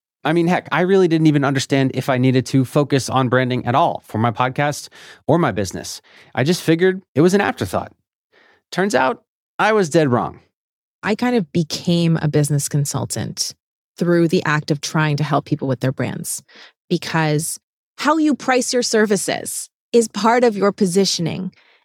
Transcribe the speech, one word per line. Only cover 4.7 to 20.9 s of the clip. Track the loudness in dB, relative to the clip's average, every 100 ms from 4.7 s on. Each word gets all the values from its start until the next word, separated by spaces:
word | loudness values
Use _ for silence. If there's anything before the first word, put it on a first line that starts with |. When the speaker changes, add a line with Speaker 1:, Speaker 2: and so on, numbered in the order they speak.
| -4 -12 -20 -20 -8 0
Speaker 1:
or | 2
my | 2
business. | -2 -4 -8 -12 -16 _ -20 -10 -4
I |
just | -2 0
figured | 0 2 2 0 -4 2
it |
was | 4
an | 4
afterthought. | 0 -2 -4 -6 -6 _ _ _ _ _ _ _ -10
Turns | -4 0 2
out, | 0 -2 _ _ _ -2
I | 2
was | 2 2
dead | 2 4
wrong. | 2 -2 -8 _ _ _ _ _ _
Speaker 2:
I | -4 -2
kind | 0 0
of | -2
became | -4 -4 -4 -2 0 2 0
a | 0
business | 0 0 -2 -2
consultant | -4 -2 -4 -6 -6 -8 -6 -8 -10 _ _ _ -4
through | 0 2 2
the | 0 0
act | -2 -2
of | -6
trying | -2 0 0 0
to |
help | -2 -2 -2
people | -4 -4
with | -4
their | -4
brands, | -4 -6 -6 -10 -12 _ -20 -20 _ -6
because | -6 -2 -2 0 0 -4 -10 _ _ _ -6
how | 0 2
you | 2 0
price | 0 0 0
your | -2
services | 0 2 2 0 -2 -6 -8 -12 -14 _ _
is | 2 2
part | 0 2 4
of | 2 2
your | 0
positioning. | 2 0